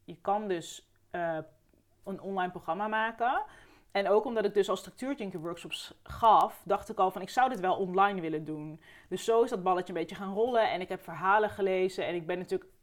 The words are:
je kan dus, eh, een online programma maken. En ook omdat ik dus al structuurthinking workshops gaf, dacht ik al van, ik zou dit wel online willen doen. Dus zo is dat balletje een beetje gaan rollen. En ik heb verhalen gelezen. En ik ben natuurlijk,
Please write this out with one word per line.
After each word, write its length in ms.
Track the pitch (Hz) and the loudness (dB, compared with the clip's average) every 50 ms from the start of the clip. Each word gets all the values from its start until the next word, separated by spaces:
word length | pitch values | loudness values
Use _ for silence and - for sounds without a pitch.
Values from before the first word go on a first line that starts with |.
| _ | _
je 140 | - 165 - | -20 -16 -8
kan 260 | - 196 202 214 214 | -4 -2 -2 -2 0
dus, 440 | 202 180 165 156 - - - _ _ _ _ _ _ | -2 -4 -4 -4 -10 -16 -18 _ _ _ _ _ _
eh, 260 | - 175 170 165 160 156 156 - _ _ _ _ _ _ _ _ _ _ - | -6 -4 -4 -2 -4 -4 -6 -10 _ _ _ _ _ _ _ _ _ _ -12
een 160 | 196 190 - | -12 -10 -10
online 300 | 165 190 196 190 180 180 | -8 -6 -4 -2 -2 -4
programma 360 | 180 175 - - 160 190 208 | -4 -8 -6 -6 -4 -4 -2
maken. 540 | 220 220 220 220 226 226 - 233 247 302 392 427 - - - - - - - _ _ | -2 -2 -2 -2 -2 -2 -2 -2 0 0 -2 -4 -6 -14 -20 -20 -20 -20 -20 _ _
En 160 | - 202 202 180 | -4 -2 2 4
ook 160 | 202 214 214 | 4 2 2
omdat 200 | 269 233 220 202 | 2 -2 0 0
ik 80 | 202 202 | 2 2
dus 160 | - 190 - | 2 2 2
al 60 | 190 | 0
structuurthinking 680 | 190 - 185 - - 247 269 285 - 214 190 175 165 156 | -4 -4 -12 -12 -8 -6 -6 -6 -6 -6 -8 -8 -8 -8
workshops 500 | 170 175 - - 165 - - - - - _ _ | -8 -10 -10 -10 -12 -10 -10 -12 -14 -18 _ _
gaf, 580 | - - - 233 226 202 160 180 214 - - - | -12 -4 4 6 8 8 8 6 4 0 -8 -2
dacht 240 | 175 196 202 - - | 0 0 0 0 -6
ik 80 | 220 | 0
al 140 | - 190 185 | 2 2 2
van, 100 | - 190 | 2 -4
ik 80 | 190 - | -10 -2
zou 200 | - 254 247 254 | 2 2 2 2
dit 100 | 254 185 | 2 0
wel 160 | 175 - 349 | 0 0 2
online 460 | - 196 180 180 190 196 202 202 185 | 2 0 0 2 4 4 4 2 0
willen 240 | 160 160 156 156 156 | -4 -4 -4 -4 -4
doen. 360 | 151 156 151 151 156 156 - - - - - - - | -6 -8 -8 -8 -12 -14 -14 -18 -20 -20 -20 -12 -8
Dus 140 | 180 180 - | -8 -6 0
zo 160 | - 226 233 | 2 4 4
is 80 | 233 233 | 4 2
dat 140 | - 196 180 | 0 -2 0
balletje 300 | 190 180 180 180 - 180 | 2 0 0 0 -4 -4
een 60 | 165 | -4
beetje 160 | 165 - 196 | -4 -6 -6
gaan 180 | 196 202 190 196 | -10 -8 -6 0
rollen. 360 | 208 226 254 247 226 214 - | 0 0 2 4 4 4 4
En 100 | - 175 | 2 -2
ik 80 | 185 - | -4 -6
heb 120 | 185 180 | -8 -8
verhalen 480 | - - 165 147 180 190 196 214 214 202 | -8 -12 -10 -2 2 4 6 6 4 2
gelezen. 560 | - - 196 190 190 185 185 185 185 - 156 | 0 0 0 0 2 2 0 0 0 -2 -4
En 100 | 131 175 | -4 -4
ik 100 | 175 165 | -4 -4
ben 120 | 165 180 | -4 -6
natuurlijk, 320 | 180 180 - 190 185 - - _ _ | -6 -4 -4 -4 -4 -4 -8 _ _